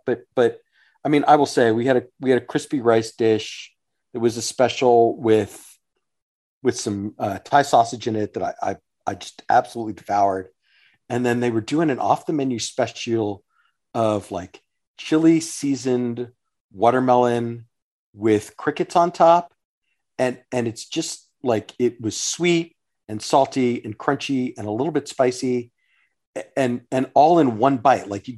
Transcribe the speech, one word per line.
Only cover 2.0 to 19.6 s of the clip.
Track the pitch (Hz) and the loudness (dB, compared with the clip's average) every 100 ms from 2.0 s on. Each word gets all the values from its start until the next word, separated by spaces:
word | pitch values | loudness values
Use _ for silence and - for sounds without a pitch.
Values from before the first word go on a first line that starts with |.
| 123 _ | 0 _
we | 131 | 2
had | 123 | 2
a | 123 | 0
crispy | 147 - 139 | -6 -4 0
rice | 117 113 113 | 2 2 0
dish | - 113 107 - - - _ _ _ _ | -2 0 0 -2 -14 -20 _ _ _ _
that | 120 | -2
was | 117 117 | -2 -2
a | |
special | - - 120 - 123 120 117 - | -8 0 0 2 4 4 4 0
with, | 113 110 101 - - _ _ _ _ _ _ _ _ _ | 2 2 2 -10 -20 _ _ _ _ _ _ _ _ _
with | 127 120 | -4 -2
some, | 117 101 104 - | -6 -6 -8 -6
uh, | 107 98 | -6 -6
Thai | - 143 | 0 0
sausage | 139 127 113 123 117 | 4 2 2 -2 -4
in | 110 | -4
it | 104 | -4
that | 110 | -6
I, | 113 - | -8 -6
I, | - 98 _ _ - | -8 -8 _ _ -10
I | 95 | -10
just | - - - | -14 -20 0
absolutely | 120 123 120 110 | 0 0 -10 -10
devoured. | 95 - 101 101 95 92 _ _ _ _ _ - | -12 -4 0 2 0 -8 _ _ _ _ _ -8
And | 120 123 | -2 0
then | 120 | 0
they | 120 | 0
were | 113 | -2
doing | 107 147 165 | -2 -2 0
an | 120 | -2
off | 101 147 - | -2 -2 -2
the | |
menu | 156 135 117 | -4 -4 -4
special | - - 113 - 120 113 104 98 _ _ _ _ _ 117 | -6 -4 -4 -6 -4 -2 -4 -6 _ _ _ _ _ -4
of, | 110 104 - | -2 -2 -6
like, | 92 92 - _ _ _ - | -12 -12 -18 _ _ _ -18
chili | - 156 165 160 | -2 2 4 4
seasoned | 160 - 143 131 127 123 123 117 120 _ _ _ _ | 0 -6 -4 -4 -2 -2 -2 -6 -12 _ _ _ _
watermelon | 98 113 127 127 123 120 120 117 117 117 _ _ _ _ | 2 2 4 4 4 4 0 -4 -10 -16 _ _ _ _
with | 101 110 104 - - | -4 2 2 0 -6
crickets | - - 175 180 | -6 -4 -2 0
on | 175 | 0
top. | - 165 170 - _ | 4 4 4 0 _